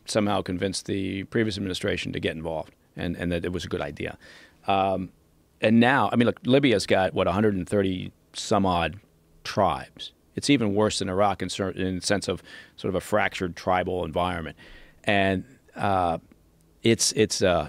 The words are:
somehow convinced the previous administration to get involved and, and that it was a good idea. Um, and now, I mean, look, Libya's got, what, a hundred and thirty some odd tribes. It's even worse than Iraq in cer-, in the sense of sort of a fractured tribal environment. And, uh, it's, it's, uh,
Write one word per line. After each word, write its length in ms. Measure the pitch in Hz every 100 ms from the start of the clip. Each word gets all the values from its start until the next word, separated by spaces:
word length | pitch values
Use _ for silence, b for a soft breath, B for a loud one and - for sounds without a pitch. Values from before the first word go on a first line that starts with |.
| -
somehow 360 | 113 104 98
convinced 440 | 92 90 98 - -
the 400 | 98 95 98 95
previous 320 | 120 107 101
administration 560 | 98 90 101 90 98
to 60 | 90
get 120 | 95
involved 400 | 80 82 80 - _ _ -
and, 220 | 90 -
and 120 | 87
that 120 | 87
it 80 | 90
was 140 | 90 85
a 20 |
good 140 | 90
idea. 360 | 73 78 82 78 B B B B -
Um, 440 | 98 98 95 92 _ _ _ _ -
and 220 | 110 117
now, 280 | 120 135 101
I 20 | 120
mean, 100 | 117
look, 140 | - -
Libya's 400 | 139 139 101 -
got, 280 | 95 92
what, 140 | 92 92
a 60 |
hundred 220 | 92 110 95
and 120 | 85
thirty 460 | 104 95 92 95 _ _
some 340 | - - 104 95
odd 360 | 87 82 98 _ _ _ _
tribes. 720 | - - 92 101 - - - _ _ -
It's 140 | -
even 240 | 139 107
worse 260 | 101 107 -
than 100 | 95
Iraq 320 | 92 101 95
in 80 | 95
cer-, 220 | - 95
in 240 | - 92 92
the 20 | -
sense 240 | 101 -
of 120 | 90 B B B B
sort 100 | 104
of 80 | 92
a 60 |
fractured 560 | - 107 98 - 92 85
tribal 480 | 98 92 90 90 85
environment. 500 | 87 90 87 78 - B B B B
And, 400 | - 101 95 92 - - _ -
uh, 440 | 101 95 87 82 - _ _ _ _ _
it's, 300 | 113 113 -
it's, 280 | - 107 -
uh, 260 | 95 85